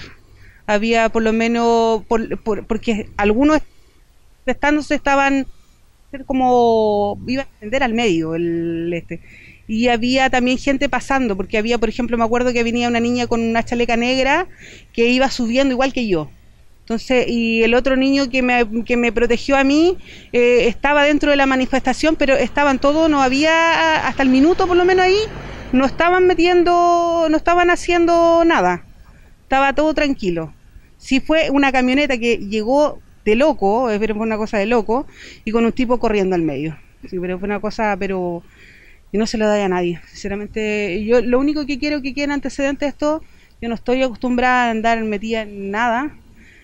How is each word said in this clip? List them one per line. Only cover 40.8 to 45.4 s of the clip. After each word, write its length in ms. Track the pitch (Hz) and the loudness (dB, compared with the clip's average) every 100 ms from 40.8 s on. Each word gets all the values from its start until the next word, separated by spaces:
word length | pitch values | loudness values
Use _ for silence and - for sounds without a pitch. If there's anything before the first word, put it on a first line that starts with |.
| 202 190 | -4 -4
Yo 180 | 208 240 | 0 0
lo 160 | 247 247 | 2 0
único 260 | 285 302 | 0 -2
que 140 | 277 269 | -4 -4
quiero 240 | 294 294 | -4 -4
que 100 | 269 | -6
queden 200 | 269 285 | -6 -4
antecedentes 480 | 285 269 - 277 277 | -4 -6 -6 -4 -4
de 100 | 285 | -6
esto, 320 | - 294 311 - - - _ | -4 -4 -4 -8 -20 -20 _
yo 60 | 233 | -8
no 40 | |
estoy 280 | 220 - 254 | -6 -2 -2
acostumbrada 640 | 262 202 254 240 247 254 240 | -2 -4 -4 0 2 2 0
a 40 | |
andar 320 | 220 226 233 | 0 0 -2
metida 380 | 220 202 220 226 | -2 -6 -4 -6